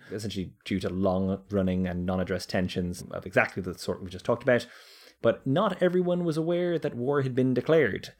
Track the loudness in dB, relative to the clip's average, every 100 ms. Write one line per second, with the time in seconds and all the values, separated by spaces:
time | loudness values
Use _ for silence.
0 | -6 -8 -6 -6 -8 -8 -4 -4 -2 0
1 | 2 2 0 -2 -2 0 2 2 0 -2
2 | -2 -2 0 -4 -2 -2 -2 -2 -4 -6
3 | -8 -10 -2 0 0 -2 -8 -8 -6 -8
4 | -8 -10 -2 -2 2 2 0 -16 -20 -20
5 | -20 _ 0 0 0 0 0 2 2 2
6 | 0 0 0 0 0 0 0 0 -2 -4
7 | 0 2 2 2 4 4 4 6 6 0
8 | -8